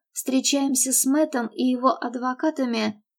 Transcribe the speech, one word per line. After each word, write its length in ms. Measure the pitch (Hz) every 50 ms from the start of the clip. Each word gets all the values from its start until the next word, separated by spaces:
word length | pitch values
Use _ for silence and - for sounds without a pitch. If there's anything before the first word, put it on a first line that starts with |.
| _ _
встречаемся 800 | - - - 262 262 262 262 - 277 277 277 277 254 - - 262 254
с 120 | - -
Мэттом 420 | 262 277 311 311 311 - 240 226
и 160 | - - - 254
его 260 | 254 254 240 254 254
адвокатами 1120 | - - - 240 240 240 247 254 254 - 311 311 311 277 262 240 233 226 214 214 208 - _ _ _